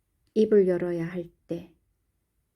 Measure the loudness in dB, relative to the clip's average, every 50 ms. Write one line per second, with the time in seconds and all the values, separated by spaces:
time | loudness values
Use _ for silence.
0 | _ _ _ _ _ _ 0 0 2 4 4 4 4 4 0 -2 -2 -4 -4 -6
1 | -6 -6 -8 -10 -12 -12 _ _ _ -12 -12 -12 -12 -18 _ _ _ _ _ _
2 | _ _ _ _ _ _ _ _ _ _ _